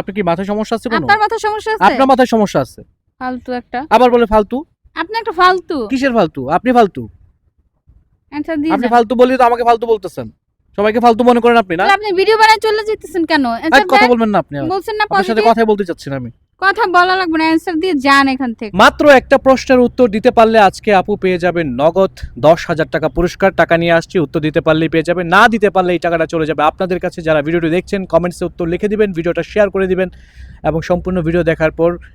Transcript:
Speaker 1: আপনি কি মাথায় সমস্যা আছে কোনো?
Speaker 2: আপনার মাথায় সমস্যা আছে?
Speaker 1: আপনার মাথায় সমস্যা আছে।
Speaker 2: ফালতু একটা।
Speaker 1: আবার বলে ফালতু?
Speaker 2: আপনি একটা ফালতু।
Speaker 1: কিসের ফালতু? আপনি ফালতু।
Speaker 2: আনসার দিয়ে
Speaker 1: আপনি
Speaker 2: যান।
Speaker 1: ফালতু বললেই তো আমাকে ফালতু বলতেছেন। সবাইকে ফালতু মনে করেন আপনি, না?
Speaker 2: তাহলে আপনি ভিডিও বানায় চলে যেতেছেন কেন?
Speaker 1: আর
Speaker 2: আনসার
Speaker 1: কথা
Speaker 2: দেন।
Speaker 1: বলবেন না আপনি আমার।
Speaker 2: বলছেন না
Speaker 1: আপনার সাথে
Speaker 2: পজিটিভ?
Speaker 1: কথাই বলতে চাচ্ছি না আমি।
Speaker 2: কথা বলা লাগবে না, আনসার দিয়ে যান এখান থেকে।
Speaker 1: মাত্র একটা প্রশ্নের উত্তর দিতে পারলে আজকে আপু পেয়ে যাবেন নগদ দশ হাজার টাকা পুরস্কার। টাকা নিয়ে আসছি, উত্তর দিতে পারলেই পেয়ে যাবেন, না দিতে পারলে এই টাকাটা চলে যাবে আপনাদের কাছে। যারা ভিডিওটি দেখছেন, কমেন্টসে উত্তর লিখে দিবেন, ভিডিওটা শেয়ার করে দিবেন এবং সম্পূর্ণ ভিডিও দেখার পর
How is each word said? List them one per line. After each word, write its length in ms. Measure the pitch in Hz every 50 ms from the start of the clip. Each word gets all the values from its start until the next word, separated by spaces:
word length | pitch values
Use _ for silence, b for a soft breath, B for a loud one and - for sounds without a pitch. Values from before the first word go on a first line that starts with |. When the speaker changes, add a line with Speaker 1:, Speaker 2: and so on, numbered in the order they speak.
| 185
Speaker 1:
আপনি 100 | - 190
কি 60 | 208 190
মাথায় 260 | 170 170 170 196 185 208
সমস্যা 220 | 214 214 - -
আছে 100 | - - 262
কোনো? 100 | - 330
Speaker 2:
আপনার 180 | 302 247 403 427 415
মাথায় 180 | 427 453 440 -
সমস্যা 240 | 427 427 427 - 440 440
আছে? 100 | 392 349 -
Speaker 1:
আপনার 180 | 285 240 269
মাথায় 240 | 269 269 233 254 - 233
সমস্যা 260 | 220 208 - - 156
আছে। 200 | 127 - - - - _ _ _ _ _ _ -
Speaker 2:
ফালতু 300 | 254 254 254 247 - 254 254
একটা। 260 | 247 - _ - 247 294 311
Speaker 1:
আবার 180 | 208 233 254 247 240
বলে 120 | 240 240 190 214
ফালতু? 260 | 220 208 - 240 269 330 _ _ _ _ _ -
Speaker 2:
আপনি 200 | 311 339 339 440 466 427
একটা 100 | 440 330
ফালতু। 440 | 339 359 370 370 370 349 - 349 277 220 202
Speaker 1:
কিসের 220 | 269 254 277 269 233
ফালতু? 240 | 226 180 156 - 143 127 131 160
আপনি 140 | 185 - 247 247
ফালতু। 300 | 247 220 185 - 131 117 101 - _ _ _ _ _ _ _ _ _ _ _ _ _ _ _ _ _ _ _ _ _ _ _ -
Speaker 2:
আনসার 240 | 294 294 330 330 294 294
দিয়ে 100 | 320 320
Speaker 1:
আপনি 120 | 277 240
Speaker 2:
যান। 60 | 240 233
Speaker 1:
ফালতু 180 | 240 233 208 254
বললেই 240 | 233 247 254 262 254
তো 40 | 247
আমাকে 180 | 233 240 233 240 233
ফালতু 180 | 233 226 233
বলতেছেন। 400 | 233 220 208 185 170 - - 117 107 - _ _ _ _ _ _ _ - -
সবাইকে 220 | 208 220 214 240
ফালতু 220 | 226 240 226 208 240
মনে 160 | 247 240 240 220
করেন 120 | 240 240
আপনি, 180 | 233 214 185 165
না? 60 | 165 196
Speaker 2:
তাহলে 140 | - 392 392
আপনি 100 | 415 427 359 370
ভিডিও 160 | 381 415 453 440
বানায় 200 | 440 440 440 427 440
চলে 160 | 440 427 440 427 427
যেতেছেন 320 | 427 415 - 330 302 359 320
কেন? 200 | 320 330 294 262
Speaker 1:
আর 120 | 233 233 226 -
Speaker 2:
আনসার 200 | 320 233 277 392
Speaker 1:
কথা 140 | 359 262 -
Speaker 2:
দেন। 100 | - 247 247
Speaker 1:
বলবেন 180 | 226 226 214 202
না 40 | 180
আপনি 160 | - - - 143
আমার। 120 | 277 320 370
Speaker 2:
বলছেন 200 | 392 - 453 427 427
না 40 | 415
Speaker 1:
আপনার 140 | 415 403 392
সাথে 220 | 381 185 226 220
Speaker 2:
পজিটিভ? 100 | 214 226
Speaker 1:
কথাই 160 | 226 226 226 214
বলতে 140 | 214 196 202 170
চাচ্ছি 200 | 156 - - 143
না 60 | 139 135 123
আমি। 80 | 113 - _ _ _ _ - 359
Speaker 2:
কথা 220 | 392 392 403 440 381 339
বলা 180 | 359 359 370 370 381
লাগবে 160 | 370 330 320 320
না, 60 | 320 320 320
আনসার 240 | 320 - 381 339 311 349
দিয়ে 120 | 370 339 269 247
যান 220 | 277 277 277 277 269 262
এখান 160 | 254 269 240 220
থেকে। 180 | - 233 208 180
Speaker 1:
মাত্র 260 | 185 226 294 - - 302 294 277 247
একটা 160 | - - 269 262
প্রশ্নের 420 | - 269 262 247 - - 262 254
উত্তর 260 | 247 240 - - 254 220 185
দিতে 140 | 220 - 247
পারলে 280 | - 240 226 220 226 226 202 185
আজকে 220 | - - - 220 202
আপু 180 | 185 180 - 208
পেয়ে 220 | - - 185 185 175 175
যাবেন 220 | 180 165 175 165 139 120 123
নগদ 320 | 147 165 165 190 190 185 - - - - - 123
দশ 220 | 120 147 170 - - -
হাজার 200 | 170 151 156 135 -
টাকা 140 | 156 151 147
পুরস্কার। 420 | 131 165 170 175 - - 196 190 170 -
টাকা 140 | 165 - 170 165 170
নিয়ে 120 | 170 170 165
আসছি, 180 | 160 - - 190 151
উত্তর 140 | 139 - 165
দিতে 200 | 151 156 143 165
পারলেই 280 | - - - 160 160 156
পেয়ে 180 | 151 160 151 165
যাবেন, 180 | 175 180 175
না 160 | 165 175 202 226 240
দিতে 200 | 220 214 208 196
পারলে 200 | 160 190 185 180 180
এই 60 | 165
টাকাটা 280 | - 170 170 165 160
চলে 180 | 156 175 165 156
যাবে 160 | 147 156 147 147
আপনাদের 360 | 156 - - 190 175 185 170 -
কাছে। 140 | 175 - 185 165
যারা 180 | 160 156 151 143
ভিডিওটি 260 | 156 170 175 165 160
দেখছেন, 300 | 160 185 - - 208 196 185
কমেন্টসে 380 | - - 165 175 180 170 - 185
উত্তর 220 | 170 - - 175 165 175
লিখে 160 | 180 208 202
দিবেন, 200 | 214 208 214 202 180
ভিডিওটা 300 | 165 165 175 165 233 165
শেয়ার 260 | - - 208 208 196
করে 160 | - 190 190
দিবেন 220 | 185 185 175 185 180 - b b b b b b b b b b 156
এবং 120 | 151 165 156
সম্পূর্ণ 360 | - 180 175 - 185 185 180 160
ভিডিও 200 | 160 165 175 160 165
দেখার 220 | 160 - 160 156 -
পর 180 | - 165 170 175 170 b b b